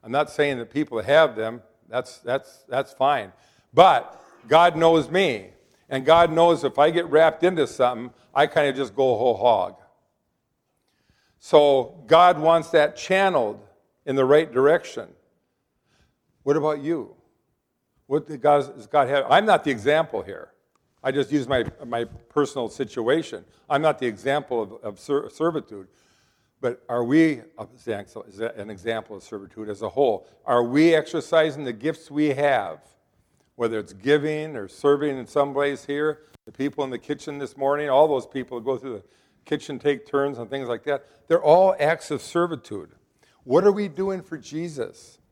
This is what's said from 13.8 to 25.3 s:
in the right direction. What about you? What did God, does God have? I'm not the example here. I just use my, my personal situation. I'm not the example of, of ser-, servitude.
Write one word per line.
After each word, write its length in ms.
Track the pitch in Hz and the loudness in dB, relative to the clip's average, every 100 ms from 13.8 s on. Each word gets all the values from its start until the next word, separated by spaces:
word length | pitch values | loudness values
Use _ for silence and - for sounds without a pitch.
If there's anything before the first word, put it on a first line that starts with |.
| _ _ - | _ _ -6
in 100 | 135 | 0
the 80 | |
right 260 | 131 147 160 | 4 4 4
direction. 580 | 123 139 170 - - 104 _ _ _ _ _ _ _ _ _ _ _ _ _ | 0 2 2 -2 -16 -16 _ _ _ _ _ _ _ _ _ _ _ _ _
What 140 | 139 147 | -2 -2
about 240 | 151 151 | 0 -4
you? 340 | 139 165 110 - _ _ _ _ _ _ _ _ _ | -6 -6 -8 -18 _ _ _ _ _ _ _ _ _
What 200 | 143 151 | -6 -4
did 140 | 151 | -2
God, 340 | 143 143 135 | 2 2 0
does 120 | - 110 | -10 -4
God 220 | 147 131 | 0 2
have? 180 | 143 120 | 0 2
I'm 160 | 151 | 2
not 180 | 220 175 | 4 2
the 80 | 151 | 0
example 520 | 123 107 156 160 107 | -2 0 0 0 -6
here. 300 | 95 85 - _ _ _ _ _ | -10 -14 -18 _ _ _ _ _
I 100 | 131 | -6
just 180 | 135 135 | -4 -2
use 160 | 147 123 | -2 -2
my, 200 | 135 113 - | -2 -2 -10
my 200 | 127 117 | -10 -8
personal 680 | 113 - _ - 139 139 113 | -8 -12 _ -4 -4 -4 -8
situation. 760 | - 123 - 113 151 160 104 87 _ _ | -8 -10 -6 -2 -2 -2 -14 -18 _ _
I'm 140 | 143 | 0
not 160 | 156 147 | 0 0
the 80 | 123 | -4
example 560 | 104 135 143 139 120 | -6 -4 -4 -4 -6
of, 100 | 104 110 | -6 -10
of 160 | 110 98 | -16 -16
ser-, 300 | - 143 | -6 -4
servitude. 600 | - | -4